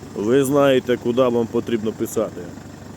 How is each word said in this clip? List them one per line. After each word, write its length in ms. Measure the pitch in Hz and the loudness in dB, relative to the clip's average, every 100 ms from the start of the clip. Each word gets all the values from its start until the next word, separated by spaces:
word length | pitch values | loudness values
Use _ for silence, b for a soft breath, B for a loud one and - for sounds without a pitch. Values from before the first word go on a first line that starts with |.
| - - | -12 -4
ви 280 | 104 135 | 2 2
знаєте, 540 | 131 143 139 131 117 120 | 4 4 4 4 2 0
куди 240 | 120 120 | 0 2
вам 260 | 127 120 113 | 2 2 0
потрібно 440 | 117 117 117 107 | -2 0 -2 -2
писати. 500 | 107 110 117 95 90 85 - - - - | -4 -4 -4 -4 -6 -14 -14 -18 -18 -18